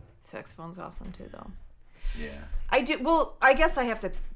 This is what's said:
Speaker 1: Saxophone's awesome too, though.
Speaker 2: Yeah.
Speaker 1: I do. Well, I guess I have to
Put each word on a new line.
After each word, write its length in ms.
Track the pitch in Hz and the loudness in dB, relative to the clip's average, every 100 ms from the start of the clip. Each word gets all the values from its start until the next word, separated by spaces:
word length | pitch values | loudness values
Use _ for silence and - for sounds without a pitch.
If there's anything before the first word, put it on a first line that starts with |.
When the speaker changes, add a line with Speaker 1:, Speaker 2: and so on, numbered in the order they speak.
| - - | -20 -20
Speaker 1:
Saxophone's 540 | - - - - 165 180 | -16 -14 -14 -14 -14 -12
awesome 320 | 170 - - | -12 -10 -12
too, 200 | - - | -12 -14
though. 180 | - - - - - - - - 226 | -14 -14 -14 -18 -20 -20 -4 -4 -2
Speaker 2:
Yeah. 120 | 226 214 - - - | -6 -10 -4 -4 2
Speaker 1:
I 120 | 262 | 2
do. 160 | 247 311 | 2 0
Well, 360 | 262 330 277 - | 4 4 2 4
I 140 | 262 | 6
guess 240 | 269 320 285 | 8 6 4
I 60 | |
have 160 | 240 220 | 0 0
to 100 | 185 - - | -4 -4 -6